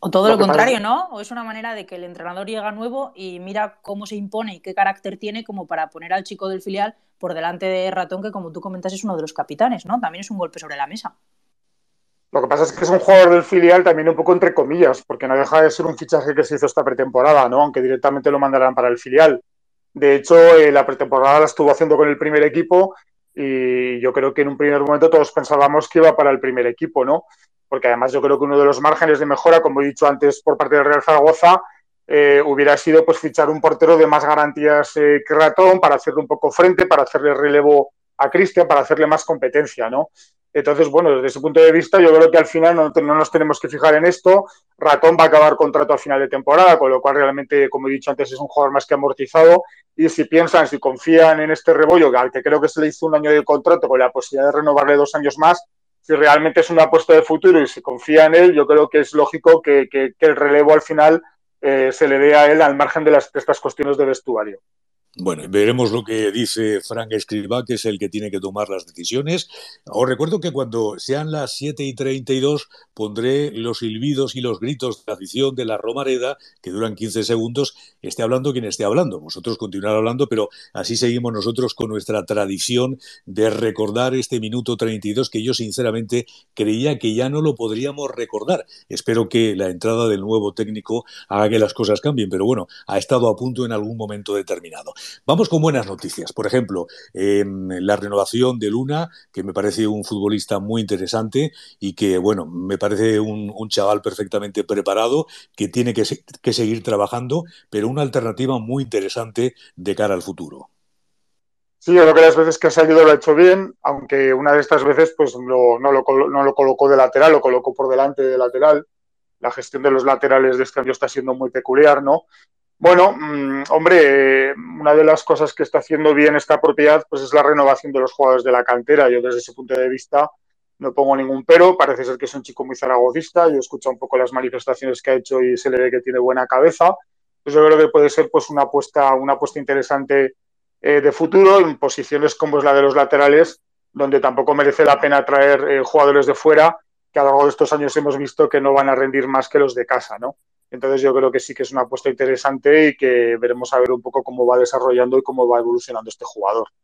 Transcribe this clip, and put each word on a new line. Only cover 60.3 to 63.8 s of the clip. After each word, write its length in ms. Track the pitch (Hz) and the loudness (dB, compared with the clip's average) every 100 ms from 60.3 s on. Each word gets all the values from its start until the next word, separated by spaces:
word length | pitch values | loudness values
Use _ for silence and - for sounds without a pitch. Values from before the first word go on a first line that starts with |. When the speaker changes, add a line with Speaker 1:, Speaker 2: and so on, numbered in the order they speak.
| 143 | 2
Speaker 2:
relevo 380 | 147 143 147 | 2 2 4
al 80 | 156 | 2
final, 420 | - 156 151 165 - _ _ _ | 2 2 4 4 -2 _ _ _
eh, 300 | 147 135 131 | -2 0 0
se 160 | 131 151 | 0 0
le 100 | 135 | 2
dé 160 | 143 147 | 4 6
a 160 | 147 | 6
él 100 | 156 | 6
al 140 | 151 139 | 2 2
margen 300 | 143 165 156 | -2 0 2
de 60 | |
las, 200 | 147 - | 2 0
de 80 | 143 | -10
estas 220 | - 143 | -4 -4
cuestiones 340 | 143 - | -4 -8